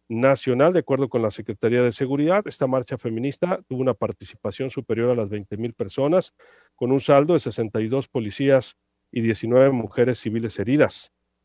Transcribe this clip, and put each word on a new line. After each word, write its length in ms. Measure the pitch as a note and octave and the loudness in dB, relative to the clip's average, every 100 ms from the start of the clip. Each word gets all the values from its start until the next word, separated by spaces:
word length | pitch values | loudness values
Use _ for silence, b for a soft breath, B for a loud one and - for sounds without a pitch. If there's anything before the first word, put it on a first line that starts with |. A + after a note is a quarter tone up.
| - | -8
Nacional. 640 | A2+ C3+ C3+ C3 B2 D#3 | 0 2 2 0 2 4
De 60 | F3+ | 2
acuerdo 280 | - C3+ C3 | 0 -2 -2
con 140 | A#2+ | -2
la 100 | A2 | -2
Secretaría 500 | - A2 G2+ A2+ B2 | -4 -10 -4 0 2
de 120 | B2 | 2
Seguridad, 520 | - C3 C#3 D3+ G3 - | 0 -4 -2 0 0 -2
esta 220 | - C3+ | -4 -2
marcha 300 | C3 B2+ C3 | -2 -4 -8
feminista 640 | A#2+ A2+ C#3 - F3 F#3 - | -6 -6 -6 -4 -4 -4 -6
tuvo 100 | B2+ | -4
una 140 | C3 | -2
participación 760 | A2 G#2+ - G#2 - G#2+ - C3 | -2 -4 -8 -14 -10 -10 -6 -8
superior 420 | - A#2+ A2 A#2+ | -8 -6 -2 0
a 40 | A#2+ | 0
las 140 | G#2 | -2
veinte 260 | G#2 G2 G#2 | -6 -10 -8
mil 180 | A#2 | -8
personas, 600 | - G#2 - C#3 F3+ - _ b b b - | -8 -8 -2 0 0 -2 _ b b b -6
con 160 | B2 | 0
un 80 | C3+ | 0
saldo 360 | - C#3+ D3+ E3 | 4 4 6 2
de 40 | |
sesenta 400 | B2 A2 A2 A2 | 0 -6 -4 -4
y 80 | A2 | -2
dos 220 | C3 - | -4 -4
policías 640 | B2+ G#2 - C#3 C3+ - - _ _ _ | -6 -6 -2 4 4 2 -14 _ _ _
y 80 | B2 | -2
diecinueve 480 | A2+ G#2 A2+ B2+ C3+ | 0 0 2 6 6
mujeres 500 | B2+ A2 - B2 A#2 | 4 -2 0 0 0
civiles 400 | A2+ A2+ A#2 - | -4 -4 -6 -6
heridas. 540 | G2+ D3 A#2+ - - _ _ _ | 0 2 2 0 -16 _ _ _